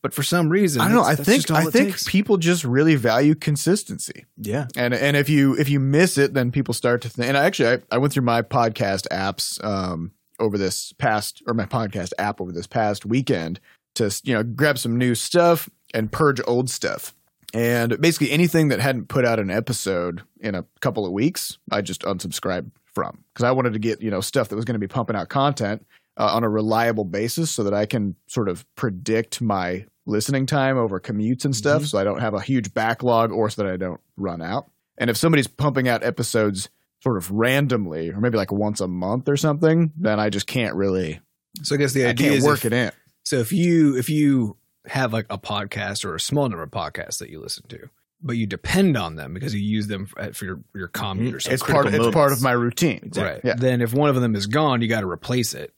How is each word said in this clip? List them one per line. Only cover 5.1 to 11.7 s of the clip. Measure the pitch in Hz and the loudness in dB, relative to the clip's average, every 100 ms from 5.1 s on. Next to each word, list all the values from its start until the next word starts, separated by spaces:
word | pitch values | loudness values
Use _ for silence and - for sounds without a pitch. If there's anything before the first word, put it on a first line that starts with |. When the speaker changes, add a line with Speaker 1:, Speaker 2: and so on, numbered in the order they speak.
| 143 | 2
Speaker 2:
if | 139 | 4
you, | 151 139 135 | 4 4 4
if | 139 | 2
you | 143 | 2
miss | 135 147 180 - | 4 4 4 4
it, | 139 | 2
then | 135 123 | 2 0
people | 139 123 | 0 -2
start | 117 123 120 | 0 2 0
to | 117 | -2
think, | - 120 | -4 0
and | 139 | 4
I | |
actually, | 156 - 117 123 _ | 2 2 2 2 _
I, | 117 | 0
I | |
went | 139 | 2
through | 139 | 0
my | 120 117 | 2 0
podcast | 113 131 113 - 101 95 - | 0 0 0 0 -2 -2 -4
apps, | 92 95 98 - - | -4 -4 -4 -8 -6
um, | 107 98 92 85 85 _ _ - | -4 -4 -4 -6 -10 _ _ -2
over | 110 101 | -2 0
this | 95 - - | -2 -4 -10
past, | - 135 107 - - - | -2 0 0 -2 -8 -4
or | |
my | 117 | -4
podcast | 98 | -2